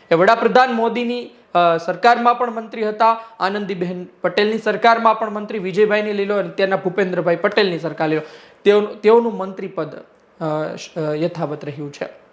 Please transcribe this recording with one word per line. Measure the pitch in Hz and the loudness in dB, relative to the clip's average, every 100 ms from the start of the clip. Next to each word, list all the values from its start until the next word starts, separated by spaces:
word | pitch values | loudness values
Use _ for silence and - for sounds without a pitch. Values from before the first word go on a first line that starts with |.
| - | 0
એ | 165 | 4
વડાપ્રધાન | 190 226 233 254 254 | 6 4 4 4 4
મોદીની, | 226 226 240 240 240 - - _ 175 | 2 -2 -2 -4 -4 -8 -18 _ 2
અ, | 170 165 | 2 2
સરકારમાં | 175 170 180 214 240 240 | -2 2 4 4 4 2
પણ | 240 | -2
મંત્રી | 226 214 220 214 | -6 -10 -6 -4
હતા, | 214 226 226 - - | 2 2 2 -6 -6
આનંદીબહેન | 180 202 196 190 180 180 180 _ | -4 -4 -4 -6 -6 -8 -12 _
પટેલની | 180 170 214 220 | -2 0 0 0
સરકારમાં | 220 196 233 226 226 220 | -2 2 4 4 4 2
પણ | 220 | -2
મંત્રી, | 208 208 214 | -6 -8 -8
વિજયભાઈની | 185 180 214 214 214 | -4 0 2 2 -2
લઈ | 202 196 | -4 -2
લો | 202 | -2
અને | 175 | -4
અત્યારના | 165 190 190 | -2 -2 0
ભૂપેન્દ્રભાઈ | 190 180 180 175 165 170 | -2 -2 -2 0 0 0
પટેલની | 196 208 202 165 | 0 2 0 -2
સરકાર | 156 147 156 | -6 -4 -2
લઈ | 156 | -2
લો, | 151 - - _ | -6 -16 -20 _
તેઓ, | 202 208 | 2 2
તેઓનું | 208 - 208 233 233 190 | 2 0 4 4 2 -4
મંત્રીપદ, | 190 190 190 - 147 - - _ _ - | -8 -10 -10 -8 -10 -12 -20 _ _ -8
અ, | 160 151 156 - | -6 -4 -6 -10
શ-, | - 170 | -12 -6
અ, | 151 | -4
યથાવત | 151 165 165 147 147 147 | -2 -4 -4 -8 -8 -12
રહ્યું | 135 147 | -12 -12
છે. | - - - _ | -10 -12 -14 _